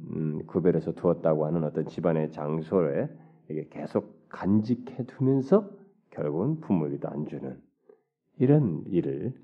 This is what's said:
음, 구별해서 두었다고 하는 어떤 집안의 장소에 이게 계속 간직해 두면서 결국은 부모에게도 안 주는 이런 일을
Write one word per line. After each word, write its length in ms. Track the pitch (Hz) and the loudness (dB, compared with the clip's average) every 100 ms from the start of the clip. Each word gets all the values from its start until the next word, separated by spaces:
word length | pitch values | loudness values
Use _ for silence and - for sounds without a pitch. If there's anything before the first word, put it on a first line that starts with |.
| - | -8
음, 360 | 82 78 78 - | -4 -4 -4 -4
구별해서 460 | 95 87 82 80 | 0 2 2 0
두었다고 540 | 82 90 82 82 78 76 | 0 2 2 2 2 2
하는 180 | 85 | 0
어떤 220 | 78 80 76 | 0 -2 -4
집안의 460 | - 85 80 78 | -2 0 2 0
장소에 760 | 78 76 80 80 98 78 76 143 - - _ - | -4 -4 -4 0 2 2 0 -2 -6 -20 _ -10
이게 200 | 78 76 | -8 -8
계속 600 | 73 76 107 - - _ | -10 -4 -2 -4 -10 _
간직해 760 | - 90 107 110 120 - - 117 | -4 2 2 4 -2 -4 -10 -8
두면서 640 | - 131 135 131 202 202 - - _ _ - | -2 2 2 4 4 2 -10 -20 _ _ -6
결국은 420 | 76 76 120 156 | -4 -2 -2 -2
부모에게도 480 | - 92 76 71 - | 0 0 0 -4 -6
안 180 | 71 76 | -6 -8
주는 340 | 71 67 - - _ _ _ _ _ _ - | -8 -10 -12 -18 _ _ _ _ _ _ 0
이런 460 | 131 151 123 78 - | 4 6 4 0 -2
일을 480 | 87 73 69 104 135 | 0 0 -2 -4 -8